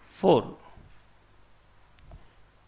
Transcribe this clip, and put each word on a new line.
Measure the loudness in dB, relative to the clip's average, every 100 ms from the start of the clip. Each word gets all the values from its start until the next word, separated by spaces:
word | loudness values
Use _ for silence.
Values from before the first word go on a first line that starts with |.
| -20 0
for | 6 6 4 -10 -20 -20 -20 -20 -20 -20 -20 -20 -20 -20 -20 -20 -20 -20 -20 -20 -20 -20 -20 -20